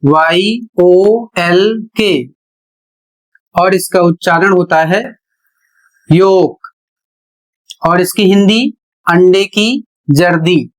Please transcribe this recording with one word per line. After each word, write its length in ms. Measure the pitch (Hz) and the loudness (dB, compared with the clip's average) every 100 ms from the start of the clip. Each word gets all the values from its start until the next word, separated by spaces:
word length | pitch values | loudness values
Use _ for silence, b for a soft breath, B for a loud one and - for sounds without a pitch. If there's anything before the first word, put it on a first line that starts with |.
Y-O-L-K 2250 | 139 156 160 170 202 226 233 - 180 180 202 226 226 - 175 175 208 226 - - 214 156 123 _ _ _ _ _ _ _ _ _ _ _ _ | 2 2 2 0 -2 -6 -10 0 2 4 2 0 -4 -6 -2 0 0 -2 -10 -4 -2 -2 -6 _ _ _ _ _ _ _ _ _ _ _ _
और 200 | - 185 | -2 0
इसका 260 | 190 - 190 | -2 -2 0
उच्चारण 520 | 175 170 - 170 190 | 0 0 -2 0 0
होता 320 | 185 175 160 | 0 0 -2
है 320 | 160 190 254 - _ _ _ _ _ _ _ _ _ | 0 -2 -6 -16 _ _ _ _ _ _ _ _ _
योक 460 | 160 190 190 160 - - _ _ _ _ _ _ _ _ _ _ - 165 | 2 4 2 0 -4 -20 _ _ _ _ _ _ _ _ _ _ -8 -2
और 140 | 175 | -2
इसकी 220 | 180 - | -2 -2
हिंदी 560 | 202 196 196 220 254 - _ _ - | 0 2 2 0 -2 -8 _ _ -2
अंडे 380 | 175 185 185 | 2 2 2
की 400 | 196 - 214 254 - _ - | -2 -2 -2 -4 -10 _ -2
जर्दी। 600 | 143 175 170 160 175 117 | 0 0 0 0 -2 -4